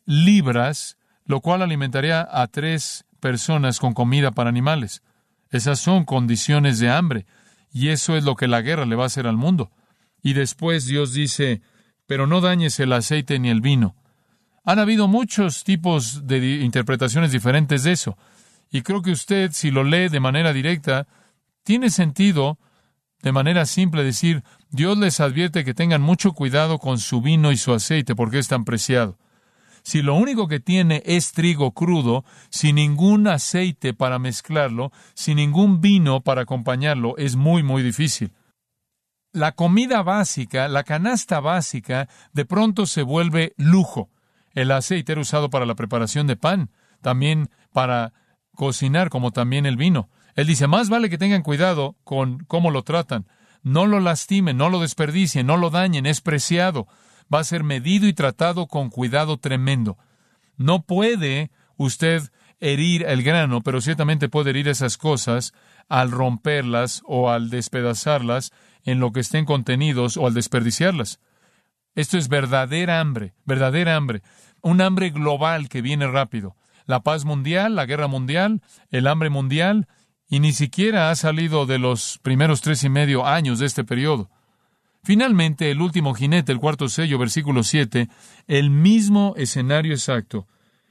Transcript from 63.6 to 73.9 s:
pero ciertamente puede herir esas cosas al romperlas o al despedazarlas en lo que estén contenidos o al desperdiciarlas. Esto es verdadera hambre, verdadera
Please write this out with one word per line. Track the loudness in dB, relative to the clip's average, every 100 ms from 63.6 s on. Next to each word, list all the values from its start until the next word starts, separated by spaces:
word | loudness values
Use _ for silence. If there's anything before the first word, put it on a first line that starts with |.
pero | -2 -4
ciertamente | -2 -2 0 0 0
puede | 0 0
herir | 0 -2
esas | -2 -4 -2
cosas | -2 -2 0 -2 -4 -14 _ _ _
al | 0 0
romperlas | 0 -2 -2 -2 -2 -2 -2 -2 -6
o | -6 -2 0
al | 0 -2
despedazarlas | -6 -6 -4 -4 -2 -2 -2 0 -4 -6 -16 _ _
en | -4 0
lo | 0
que | -2
estén | -2 -2
contenidos | 0 -2 0 0 0 0 -2 0
o | 0
al |
desperdiciarlas. | 0 -2 -2 -2 0 0 0 -6 -10 _ _ _ _ _ _ _
Esto | -6 -2 -2
es | 0
verdadera | -2 0 0 0 -2 -2 0
hambre, | -2 -4 -8 -12
verdadera | -4 0 0 0 0